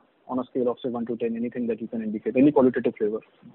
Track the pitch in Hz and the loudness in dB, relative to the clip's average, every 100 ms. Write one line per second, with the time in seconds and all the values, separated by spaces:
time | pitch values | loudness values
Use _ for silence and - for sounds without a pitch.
0 | _ _ - 127 123 131 120 117 131 120 | _ _ -8 -8 -6 -2 -2 -2 -6 -6
1 | 117 113 117 113 120 123 113 110 110 113 | -6 -6 -6 -4 -6 -6 -6 -6 -8 -8
2 | 110 107 110 127 147 143 127 120 120 - | -6 -6 -2 4 6 6 4 4 -2 -2
3 | 107 110 - _ - | -2 -2 -10 _ -20